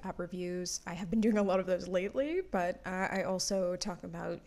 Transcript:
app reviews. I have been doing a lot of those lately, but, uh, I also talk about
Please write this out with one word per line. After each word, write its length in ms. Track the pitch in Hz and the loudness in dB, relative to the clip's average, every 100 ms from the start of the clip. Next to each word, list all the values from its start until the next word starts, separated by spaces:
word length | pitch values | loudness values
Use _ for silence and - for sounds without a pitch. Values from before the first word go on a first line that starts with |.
| 190 | -6
app 120 | - | -6
reviews. 640 | 175 180 180 180 180 - - | -6 -4 -4 -4 -4 -6 -6
I 60 | |
have 160 | 170 180 | -6 0
been 100 | 220 | 4
doing 180 | 214 208 | 6 6
a 60 | |
lot 160 | 196 190 | 6 4
of 60 | 185 | 4
those 240 | 180 180 | 0 2
lately, 500 | 180 196 262 285 359 370 | 0 0 0 0 0 0
but, 280 | 196 175 185 185 | 0 0 -2 -4
uh, 240 | 185 190 | -2 0
I 120 | 190 | 0
also 520 | 185 185 - 196 180 180 | 0 0 0 2 2 0
talk 300 | 214 - 180 | -4 -6 -8
about 340 | 170 170 175 | -6 -6 -6